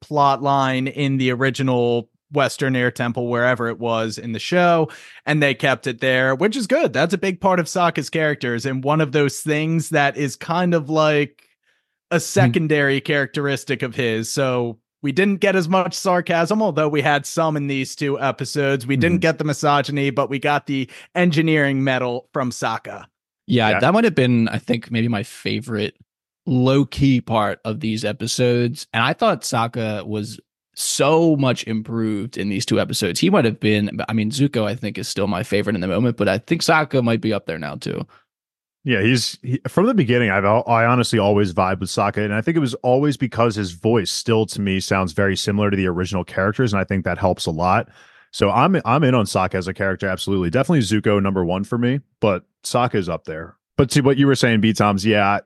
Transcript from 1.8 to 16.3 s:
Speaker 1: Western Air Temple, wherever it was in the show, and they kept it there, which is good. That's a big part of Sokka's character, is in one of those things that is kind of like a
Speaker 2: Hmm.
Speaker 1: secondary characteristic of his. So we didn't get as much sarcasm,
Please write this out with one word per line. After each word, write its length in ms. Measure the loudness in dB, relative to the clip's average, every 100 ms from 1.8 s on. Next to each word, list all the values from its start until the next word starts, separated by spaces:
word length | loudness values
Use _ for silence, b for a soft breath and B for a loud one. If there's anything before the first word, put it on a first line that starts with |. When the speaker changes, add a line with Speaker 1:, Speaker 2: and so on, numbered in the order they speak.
| 2 0 -4 _ _
Speaker 1:
Western 440 | 0 0 0 -2 0
Air 140 | 0
Temple, 380 | -2 -4 -4 -2
wherever 400 | 0 2 0 -2
it 100 | -4
was 400 | -2 -2 -2 -6
in 140 | -10
the 60 | -10
show, 500 | -2 2 4 4 0 B B B
and 180 | -2 0
they 120 | 2
kept 320 | 2 0 0 -4
it 140 | -2
there, 340 | 0 2 2
which 220 | 2 0 -2
is 100 | 0
good. 260 | 0 2
That's 220 | 0 0
a 40 | 0
big 220 | -4 -2
part 180 | 0 0
of 60 | 0
Sokka's 440 | 0 0 0 -4
character, 440 | -2 -2 -2 -4
is 120 | -4 -4
in 140 | -4
one 200 | 0 0
of 120 | 0
those 280 | 2 0 -2
things 500 | -4 -2 0 -2 0
that 260 | 0 0 0
is 200 | -4 -6
kind 380 | -4 -2 0
of 160 | 0 0
like 580 | 0 2 2 0 _ _ _ _ _ _ _ _
a 60 | -2
Speaker 2:
Hmm. 40 |
Speaker 1:
secondary 800 | 0 2 2 2 2 2 2 0
characteristic 800 | 0 -2 -2 -4 -4 -4 -4 -4
of 120 | -4
his. 360 | -2 -2 -2 -2
So 480 | -2 0 0 -4 -6 _ _
we 100 | -4
didn't 240 | 0 0 2
get 140 | 2 2
as 120 | 2
much 260 | 0 0
sarcasm, 640 | -2 0 0 0